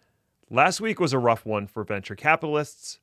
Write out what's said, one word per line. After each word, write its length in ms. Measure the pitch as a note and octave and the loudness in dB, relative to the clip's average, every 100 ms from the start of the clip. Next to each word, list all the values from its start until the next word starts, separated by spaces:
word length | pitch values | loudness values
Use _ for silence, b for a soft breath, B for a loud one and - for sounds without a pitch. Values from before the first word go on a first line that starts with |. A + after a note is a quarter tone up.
| _ _ _ _ _ | _ _ _ _ _
Last 320 | A#2+ E3 F3+ | 2 2 2
week 180 | A3 G3+ | -4 0
was 140 | E3 | 0
a 60 | C3 | 2
rough 260 | A#2+ A2+ A2 | 2 2 -2
one 220 | G#2 G2+ | -6 -6
for 160 | - | -10
venture 320 | G2+ G#2 - G2+ | -6 -8 -8 -2
capitalists, 840 | D3+ D#3+ D#3 D3+ D3 - - - | 2 2 2 -2 -2 -10 -18 -18